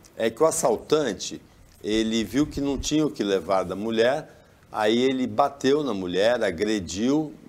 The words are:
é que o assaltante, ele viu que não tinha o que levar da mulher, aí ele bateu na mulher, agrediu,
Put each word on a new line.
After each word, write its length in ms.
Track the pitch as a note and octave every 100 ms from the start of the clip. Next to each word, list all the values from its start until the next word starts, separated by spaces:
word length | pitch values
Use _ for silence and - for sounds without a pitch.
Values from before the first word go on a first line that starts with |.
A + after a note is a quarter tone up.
| - -
é 120 | A2+
que 140 | A#2
o 40 | D#3+
assaltante, 920 | D3+ C#3+ G#2 - D3+ C3 F2 - - - - - -
ele 420 | G2+ A2 A2 A2+
viu 200 | G#2+ B2+
que 160 | D3+ D3
não 160 | C#3 C3
tinha 300 | - D3+ D3
o 40 |
que 120 | -
levar 400 | G2+ F#2+ D#2+ F#2+
da 140 | F2+ F#2
mulher, 600 | A2 A2 A#2 D3+ - - - _ _
aí 280 | A2 G#2+ A#2
ele 300 | C3 C3 B2
bateu 560 | G#2 C#3 - C3 D3
na 100 | C#3
mulher, 480 | G2+ F2+ F2+ A2 A#2+
agrediu, 920 | G#2 E2 G#2 G#2+ D#2+ F2 B2 D3 D3+ -